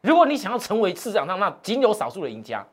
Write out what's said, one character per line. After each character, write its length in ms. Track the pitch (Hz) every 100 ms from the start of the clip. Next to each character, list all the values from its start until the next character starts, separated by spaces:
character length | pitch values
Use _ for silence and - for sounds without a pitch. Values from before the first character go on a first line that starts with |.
如 160 | - 320
果 100 | 285
你 100 | 285
想 140 | 190
要 80 | 240
成 220 | - 220
为 120 | 202
市 200 | 180 247
场 140 | 202 147
上 120 | 185
那 180 | 202 -
仅 180 | - 233
有 140 | 254
少 160 | 214 120
数 120 | -
的 40 | 147
赢 140 | 110
家 240 | 110 110 98